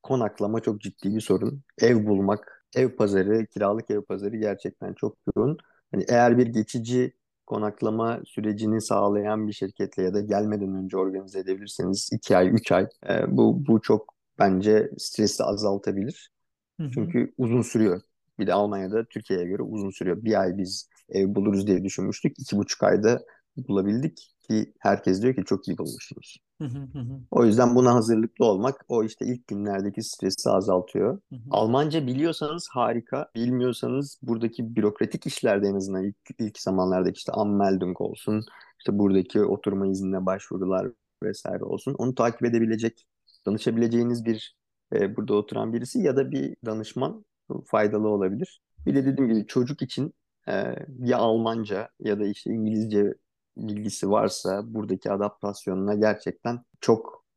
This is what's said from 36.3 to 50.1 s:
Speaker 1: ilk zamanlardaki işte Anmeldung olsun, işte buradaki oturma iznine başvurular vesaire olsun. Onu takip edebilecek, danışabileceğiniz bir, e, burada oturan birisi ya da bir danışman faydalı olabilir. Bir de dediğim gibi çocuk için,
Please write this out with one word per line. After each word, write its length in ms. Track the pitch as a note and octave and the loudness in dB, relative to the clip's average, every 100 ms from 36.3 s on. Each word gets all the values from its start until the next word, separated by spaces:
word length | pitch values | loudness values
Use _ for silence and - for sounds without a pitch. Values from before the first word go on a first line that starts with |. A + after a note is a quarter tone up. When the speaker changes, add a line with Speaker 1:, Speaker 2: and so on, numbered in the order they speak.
| - | -8
Speaker 1:
ilk 200 | G#2+ - | -8 -6
zamanlardaki 580 | - F#2+ F#2 F#2 F2+ - | -2 0 2 2 0 -2
işte 140 | - | -6
Anmeldung 680 | - G#2 G2+ G2 F#2+ F#2 F2 | -2 0 2 2 2 -2 -4
olsun, 420 | G2+ - - G#2+ A2 - - _ | -6 -6 -4 -4 -4 -20 -20 _
işte 200 | - G2+ | -2 2
buradaki 420 | G2+ F#2+ F#2 G#2+ | 4 4 4 2
oturma 460 | G#2 G2+ - G2 G2 | 2 2 0 0 0
iznine 380 | F#2+ F#2+ F#2+ | 0 -2 -2
başvurular 600 | F#2 F#2+ - F#2+ F#2 F#2+ G2 - _ _ | -2 -2 -6 -4 0 0 -2 -10 _ _
vesaire 400 | G2 G2+ - F#2 | -8 -6 -8 -6
olsun. 320 | - - - C#3+ | -6 -6 -6 -2
Onu 180 | B2 | -4
takip 300 | B2 A#2 - | 0 0 2
edebilecek, 600 | A#2+ A#2 A2+ A2 A2+ _ _ _ _ _ | 0 2 2 0 -2 _ _ _ _ _
danışabileceğiniz 800 | - G#2+ B2 A2+ A#2 A#2 A#2+ A#2+ | -4 0 0 2 2 2 2 0
bir, 300 | A2+ A2+ - _ _ _ _ | -2 -4 -6 _ _ _ _
e, 220 | A2+ G2 | 0 0
burada 180 | A2 G#2+ | -2 0
oturan 400 | G#2 G#2 A2 A2+ | 0 0 -6 -4
birisi 260 | A#2 B2 B3+ | -4 -4 0
ya 160 | E3 | 2
da 160 | C3 C3 | 2 0
bir 240 | C3+ C#3 - | -2 -4 -6
danışman 600 | A2+ G#2+ G#2+ B2 C#3 A3 _ _ _ - | -8 -6 -6 -4 -6 -6 _ _ _ -12
faydalı 420 | - A2 G#2 G#2+ G#2+ | -2 0 2 2 0
olabilir. 540 | G#2 F#2+ G#2+ F#3 _ _ - | 0 0 -2 -8 _ _ -6
Bir 100 | - | 0
de 100 | C#3 | 2
dediğim 280 | C3 C3+ B2+ | 2 0 2
gibi 140 | A2 G#2 | 0 0
çocuk 340 | B2+ B2 D3 | -2 -2 -4
için, 320 | C3 - D3+ | -6 -6 -6